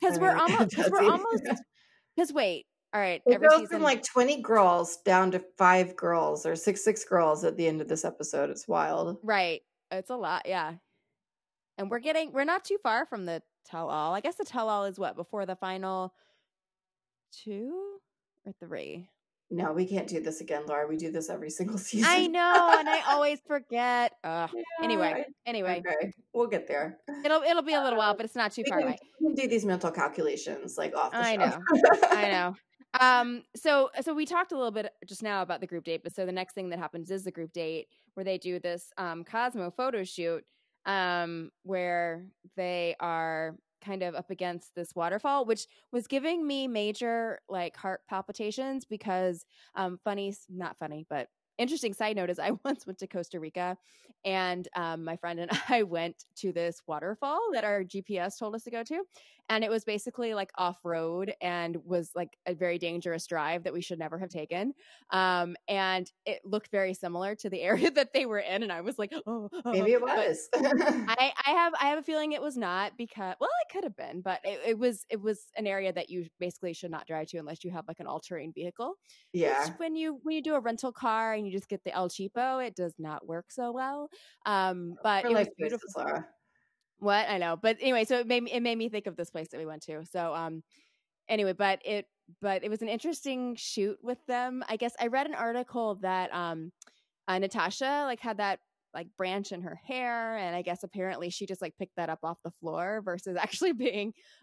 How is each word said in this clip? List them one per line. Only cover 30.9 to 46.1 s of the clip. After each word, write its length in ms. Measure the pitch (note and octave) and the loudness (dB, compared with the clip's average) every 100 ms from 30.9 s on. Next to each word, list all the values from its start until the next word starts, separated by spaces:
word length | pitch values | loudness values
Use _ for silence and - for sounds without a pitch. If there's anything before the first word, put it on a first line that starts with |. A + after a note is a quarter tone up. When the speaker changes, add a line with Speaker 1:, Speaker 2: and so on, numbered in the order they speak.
| D3 | 0
Speaker 2:
off 200 | - A#3 | 0 2
the 80 | |
Speaker 1:
I 120 | A#3 G#3+ | 2 4
Speaker 2:
show. 0 | |
Speaker 1:
know. 300 | - - - | 2 2 4
Speaker 2:
<laughs> 420 | D#4 - G4 - | 8 10 10 6
Speaker 1:
I 180 | - G#3 | 6 4
know. 280 | F#3 F3+ F#3+ _ _ - B3+ | 4 2 -2 _ _ -2 6
Um, 440 | B3+ B3 A#3+ A#3+ - | 8 8 4 -4 -10
so, 360 | A#3+ D#4 C#4+ C4+ - | -2 4 6 6 2
so 140 | D4 | -2
we 100 | D4+ D#4 | -2 0
talked 260 | F4 F#4 | 0 0
a 40 | C#4+ | -2
little 140 | A#3+ | -2
bit 220 | G#3+ G3+ - F3+ | -2 -6 -10 -16
just 160 | G3 | -8
now 200 | G#3+ G3 | -4 -2
about 180 | F3+ E3+ | -2 -4
the 60 | F3+ | -4
group 180 | E3+ | -6
date, 180 | E3 E3 | -4 -6
but 120 | F3 | -6
so 100 | - F#3 | -6 -4
the 60 | |
next 220 | F#3 F#3 | -4 -6
thing 160 | - F3+ | -8 -6
that 80 | F3 | -6
happens 320 | D#3+ E3+ D#3+ | -6 -8 -8
is 140 | F#3+ | -6
the 60 | F#3 | -6
group 200 | E3+ E3 | -8 -8
date 360 | F3 D#3+ D#3+ - _ _ | -6 -4 -6 -10 _ _
where 100 | - | -8
they 140 | F#3+ F#3 | -4 -4
do 200 | F3+ F3+ | -4 -4
this, 340 | F3 F3 - - | -4 -6 -10 -8
um, 280 | F3+ E3+ | -6 -6
Cosmo 460 | E3+ A3+ B3 A#3+ F3 | -6 -2 -2 -2 -6
photo 340 | - C4 A#3 | -2 -2 -2
shoot, 400 | F#3 - E3+ E3 - _ _ _ - | -4 -4 -4 -4 -8 _ _ _ -2
um, 640 | G3 F3+ F3 E3+ E3 D#3+ - | 0 2 0 -2 -6 -10 -14
where 640 | F3+ F#3 F3+ F3 E3+ E3 F#3 _ F#3 - | -6 -2 0 0 -2 -4 -12 _ -12 -6
they 400 | F3+ F3+ E3+ - | -4 -2 -2 -2
are 560 | E3+ E3 E3 D#3+ D#3+ D#3+ _ _ | -4 -2 -2 -2 -4 -8 _ _
kind 200 | G3+ F#3+ | -10 -6
of 120 | F3+ | -4
up 160 | D#3+ F3 | -6 -8
against 440 | F#3 F3+ F3 - | -6 -6 -6 -10
this 200 | - E3+ | -10 -8
waterfall, 500 | F3 E3+ G3+ C#4+ C#4 | -4 -2 0 0 2
which 220 | A3+ A3 - _ _ | 2 -2 -4 _ _
was 140 | A#3+ | -6
giving 400 | A3 | -2